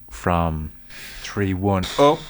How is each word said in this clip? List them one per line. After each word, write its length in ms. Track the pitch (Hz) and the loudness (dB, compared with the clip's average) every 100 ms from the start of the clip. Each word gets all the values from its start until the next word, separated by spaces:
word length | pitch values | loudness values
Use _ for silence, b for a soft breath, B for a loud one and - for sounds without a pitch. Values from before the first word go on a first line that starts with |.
| - | -14
from 600 | - 95 87 82 80 76 - B B B B | -6 0 2 2 -2 -6 -12 B B B B
three 320 | - 107 98 | -8 -2 -2
one 300 | 92 101 95 92 - | 0 2 2 0 4
up 200 | 143 156 | 4 4